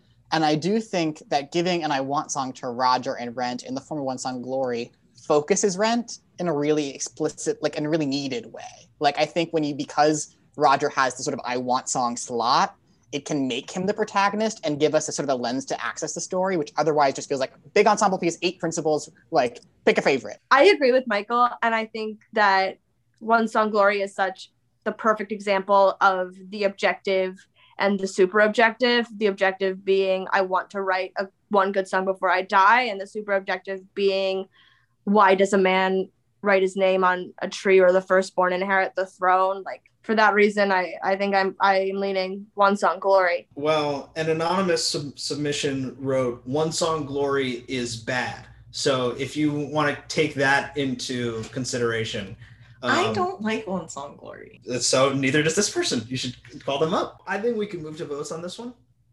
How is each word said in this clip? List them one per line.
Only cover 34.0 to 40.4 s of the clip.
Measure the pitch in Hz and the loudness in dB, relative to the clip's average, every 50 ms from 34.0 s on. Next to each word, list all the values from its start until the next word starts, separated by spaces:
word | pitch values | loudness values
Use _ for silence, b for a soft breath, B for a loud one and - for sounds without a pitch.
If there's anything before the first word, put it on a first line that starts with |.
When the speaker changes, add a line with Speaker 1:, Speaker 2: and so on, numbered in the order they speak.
| 202 196 190 190 196 190 190 190 190 b b b b b b b b b b _ _ | 0 2 2 2 0 0 -2 -4 -6 b b b b b b b b b b _ _
Speaker 2:
"Why | 202 202 214 202 190 196 | 2 4 6 8 8 6
does | 185 196 190 | 6 4 4
a | 208 196 | 4 4
man | 190 185 185 190 190 190 190 190 190 - _ _ _ _ _ _ | 4 4 4 4 2 2 0 0 -2 -4 _ _ _ _ _ _
write | - 202 196 190 | 0 2 4 4
his | 190 190 185 196 | 4 2 2 2
name | 190 190 190 190 185 | 2 2 4 4 4
on | 180 180 180 180 - - - | 2 2 0 -4 -8 -10 -10
a | - 196 | -10 -10
tree | - - - 202 190 190 | -8 -4 2 4 6 8
or | 185 180 | 8 6
the | 180 190 | 6 4
firstborn | 190 - 185 190 190 190 - - 180 180 180 | 2 2 2 2 2 0 0 0 0 0 0
inherit | 180 190 202 196 190 190 185 - | 0 0 0 2 2 0 0 -2
the | - 190 | -4 -6
throne?" | 190 - - 185 185 185 185 190 190 196 196 185 | -6 -6 -2 2 4 4 4 4 2 -2 -4 -8
Like, | - 127 - _ _ _ _ | -12 -14 -16 _ _ _ _
for | _ - 226 | _ -2 2
that | 214 220 208 196 | 4 4 4 6
reason, | 208 | 6